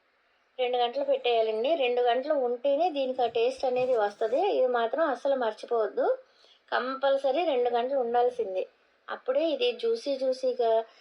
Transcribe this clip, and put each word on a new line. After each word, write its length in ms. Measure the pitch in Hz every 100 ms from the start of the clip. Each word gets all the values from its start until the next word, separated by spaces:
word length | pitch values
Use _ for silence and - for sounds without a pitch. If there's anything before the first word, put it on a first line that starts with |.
| _ _ _ _ _ -
రెండు 180 | 247 247
గంటలు 280 | 240 262
పెట్టేయాలండి. 720 | 277 262 247 226 220 214 262
రెండు 260 | 330 247 247
గంటలు 340 | 247 247 294
ఉంటేనే 560 | 294 247 240 285 277 359
దీనికి 320 | 285 254 254
ఆ 40 | 233
టేస్ట్ 380 | 233 247 254
అనేది 320 | 262 247 254 233
వస్తది. 520 | 202 - 220 277 392
ఇది 160 | 277 254
మాత్రం 420 | 240 226 269 320
అస్సలు 260 | - 277
మర్చిపోవద్దు, 840 | 269 226 - 226 233 208 - 359 523 - _ _ _ -
కంపల్సరీ 720 | 233 254 262 277 269 269 285
రెండు 260 | 330 247 247
గంటలు 280 | 233 254 277
ఉండాల్సిందే. 680 | 233 240 247 247 196 185 - _ _ _ -
అప్పుడే 400 | 214 - 277 330
ఇది 240 | 262 247
జ్యూసీ 440 | 233 233 226 285 262
జ్యూసీగా 680 | 262 254 254 240 226 226 220 -